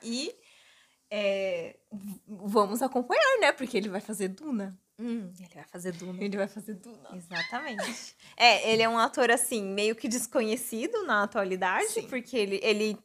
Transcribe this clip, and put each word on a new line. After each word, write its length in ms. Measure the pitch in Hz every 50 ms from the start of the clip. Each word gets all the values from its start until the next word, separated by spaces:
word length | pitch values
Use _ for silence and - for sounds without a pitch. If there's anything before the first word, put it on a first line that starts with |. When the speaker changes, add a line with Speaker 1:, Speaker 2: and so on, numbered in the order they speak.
Speaker 1:
e, 320 | - 226 233 254 285 359 - - _ _ _ _ _ _ _ _ _ _ _ _ _ _
é, 680 | 214 214 202 196 196 196 196 190 180 170 165 - - _ _ _
v-, 280 | - 202 196 208 185 - _
vamos 560 | - 214 180 196 202 202 226 208 185 208 247
acompanhar, 560 | 269 254 - 247 247 - 381 571 622 539 539 466
né? 120 | 349 285
Porque 240 | - - 262 - -
ele 120 | 190 196 214
vai 120 | 180 208
fazer 280 | - - 220 190 202 185
Duna. 480 | 190 - 302 311 262 208 196 190 185 - _ _ _ -
Speaker 2:
Hum, 340 | 220 240 233 233 196 175 185 180
ele 160 | 180 - -
vai 100 | 160 147
fazer 280 | - - 180 175 185
Duna. 300 | 170 165 180 180 180 185 202
Speaker 1:
Ele 120 | 208 196
vai 120 | 202 196 202
fazer 260 | - 214 - - 214
Duna. 360 | 185 - 233 226 - - - -
Speaker 2:
Exatamente. 1000 | 180 170 - 180 - - - - 247 302 294 226 202 - - 226 - - - - _
<laughs> 140 | - - -
É, 360 | - 226 240 214 185 - 220
ele 100 | 220 220
é 60 | 226 226
um 100 | 233 233
ator, 320 | 226 - - 311 254 233
assim, 320 | 233 240 - - 254 220
meio 320 | 196 190 196 202 208 220 226
que 140 | 226 - 247
desconhecido 960 | 220 247 240 - - 277 226 214 220 226 - - 233 226 254 392 480 440 392
na 180 | 302 220 208
atualidade, 640 | 202 208 - 233 196 185 185 185 190 185 190 254 415 440
Speaker 1:
Sim. 160 | - 453 - -
Speaker 2:
porque 280 | 269 247 233 - 262
ele, 220 | 240 202 196 196 190
ele, 360 | - 220 214 208 220 214 208 -